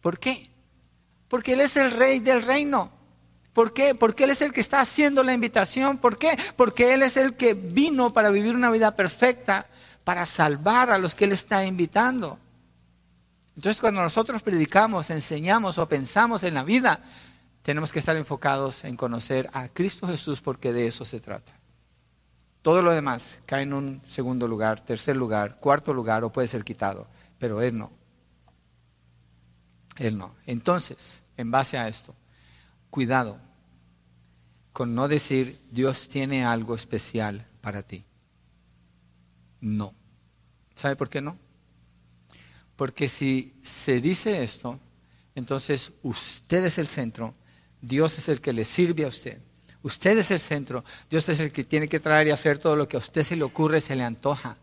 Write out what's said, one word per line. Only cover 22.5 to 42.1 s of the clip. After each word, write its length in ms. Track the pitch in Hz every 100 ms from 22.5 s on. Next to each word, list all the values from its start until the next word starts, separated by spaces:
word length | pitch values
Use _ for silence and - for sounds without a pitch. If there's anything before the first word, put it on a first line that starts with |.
| _
Todo 180 | 165 175
lo 120 | 170
demás 480 | 165 143 123 - -
cae 200 | - 139
en 100 | 139
un 260 | 139 139 135 -
segundo 420 | - 127 127 120
lugar, 340 | 110 110 107
tercer 320 | - 113 - 135
lugar, 420 | 123 107 104 -
cuarto 320 | 143 143 147
lugar 320 | 131 113 110
o 80 | 113
puede 160 | - 123
ser 160 | 120
quitado, 420 | 104 - 98 98 107 - _ _
pero 220 | 123 107
Él 160 | 123 117
no. 140 | 101 - _ _ _ _ _ _ _ _ _ _ _ _ _ _ _ _ _ _ _ -
Él 200 | 123 107
no. 180 | 90 - -
Entonces, 720 | 120 143 180 - - - - _ -
en 140 | 117
base 260 | 131 135 135
a 120 | 117
esto, 260 | 107 - - _ _ _ _ _ _ _
cuidado 500 | - 123 131 117 101 - _ _ _ _ _ _ _ _ _ _ _ _
con 220 | - 120
no 120 | 117 139
decir, 540 | 147 - 131 127 - _
"Dios 380 | 120 135 127 -
tiene 380 | 139 135 135 123
algo 280 | 117 110
especial 720 | 113 - 110 - 117 107 98 113 _
para 220 | 107 101
ti". 240 | 95 92 - _ _ _ _ _ _ _ _ _ _ _ _ _ _ _
No. 340 | 110 107 101 - _ _ _ _ _ _ _
¿Sabe 220 | - 143 139
por 140 | 143
qué 100 | 147
no? 160 | 143 175 _ _ _ _ _ _ _